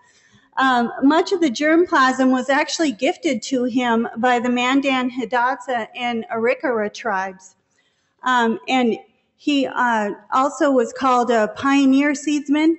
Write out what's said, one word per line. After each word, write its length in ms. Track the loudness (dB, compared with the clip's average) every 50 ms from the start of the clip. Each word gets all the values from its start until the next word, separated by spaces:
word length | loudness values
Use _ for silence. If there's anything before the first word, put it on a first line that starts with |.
| _ _ _ _ _ _ _ _ _ _ -4 0
Um, 340 | 0 2 2 2 0 -2 -2 0 2
much 280 | 2 4 4 2 0
of 80 | 0 0
the 120 | 0 0
germplasm 800 | -2 0 0 2 4 4 2 2 2 2 2 2 2 2 2 2
was 180 | 2 0 0 0
actually 420 | 0 0 0 -2 -2 -2 -2 -2
gifted 520 | -2 -2 -2 -2 -2 -2 -2 -4 -4 -4 -4
to 220 | -4 -2 -2 -2
him 420 | 0 -2 0 0 0 0 0 0 -2 -4 -2
by 220 | 0 0 0 2
the 100 | 0 0
Mandan, 640 | -2 0 0 2 0 0 0 0 -2 -2 -2 -4
Hidatsa, 760 | -4 -6 -8 -4 -2 0 0 0 -2 -4 -6 -6 -6 -6 -6 -8 -10
and 300 | -8 -6 -4 -4 -6 -6 -6 -6
Arikara 580 | -4 -2 -2 -2 -2 -2 -2 -2 -2 -2 -4
tribes. 640 | -6 -8 -6 -4 -2 -2 -4 -6 -10 -14 -20 -20 _ _ _ _ _ _ _ _ _ _ _ _ _ _ -4
Um, 340 | 0 0 2 2 0 0 -2 -4 -2
and 300 | 0 2 2 2 0 -2 -6 _ _ _ _ _ _
he, 320 | _ -4 -2 0 0 0 -2
uh, 460 | -2 -2 0 0 0 0 -2 -4 -6 -10 -10 -4
also 400 | -2 0 0 0 0 0 0 2
was 220 | 2 2 0 0 -4
called 360 | -2 0 2 2 2 2 2
a 200 | 2 2 2 0
pioneer 640 | -2 -4 -2 2 2 4 4 4 4 4 4 2 0
seedsman, 600 | -2 -2 -4 -4 -2 -2 0 0 2 2 2 2